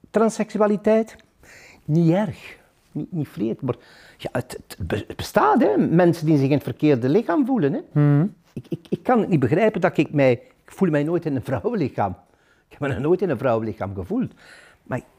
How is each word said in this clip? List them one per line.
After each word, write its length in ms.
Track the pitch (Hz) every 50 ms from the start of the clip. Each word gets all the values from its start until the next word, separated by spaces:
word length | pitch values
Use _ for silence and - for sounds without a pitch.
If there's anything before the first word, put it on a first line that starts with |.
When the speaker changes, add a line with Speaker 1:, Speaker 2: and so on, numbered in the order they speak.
| - _
Speaker 1:
transseksualiteit? 1040 | - 208 220 220 220 - 214 - - 196 214 208 214 196 - 214 214 220 226 220 - - _ _ _ _ _ - - - - - - - _
Niet 280 | - 147 165 170 160 165
erg. 440 | 190 214 175 - - - - - - _ _ _ _ _ _ -
Niet, 200 | 151 156 - -
niet 160 | 165 143 -
vreed, 320 | - 170 196 226 202 -
maar... 140 | - 127 120 - - - - - - - -
Ja, 120 | _ - - -
het, 280 | 123 - - - - -
het 200 | _ - - - 80
be-, 160 | - 101 -
het 100 | - -
bestaat, 440 | - - - - 208 226 415 427 269 -
hè. 140 | 392 427
Mensen 500 | 349 202 135 - 170 180 170 165 170 156
die 100 | 151 165
zich 100 | 143 135
in 60 | 131 147
het 100 | 135 -
verkeerde 460 | - 117 - - 151 147 120 113 127
lichaam 380 | 147 208 233 - 339 320 277
voelen, 260 | 226 277 233 151 135 170
hè. 80 | 277 359 - -
Speaker 2:
Mhm. 340 | 151 147 147 143 143 160 208 - - _ _ _
Speaker 1:
Ik, 140 | - - -
ik, 180 | - - - -
ik 140 | - - -
kan 160 | - 254 233
het 80 | 196 269
niet 120 | 196 147
begrijpen 400 | 123 117 143 170 220 214 214 196
dat 160 | 175 175 - -
ik 140 | 151 - -
mij, 200 | 147 139 131 123
ik 100 | 117 - - _ _ _
voel 260 | _ - - 196 180
mij 120 | 151 147 147
nooit 220 | 151 175 175 -
in 100 | 156 139
een 60 | 127 117
vrouwenlichaam. 680 | - 131 120 - 214 240 214 151 120 - - 110 98 90 - _ _ _ _ _ _ _ _ _ _
Ik 100 | - -
heb 20 |
me 80 | 139 139
nog 100 | 131 101
nooit 240 | 127 151 180 190 214
in 80 | 180
een 80 | 143 107
vrouwenlichaam 560 | 131 131 113 113 113 110 98 - 101 98 98
gevoeld. 380 | 92 87 87 196 254 220 - - - - - - - - - _ _ _
Maar 160 | - 131 127
ik 60 | - _ _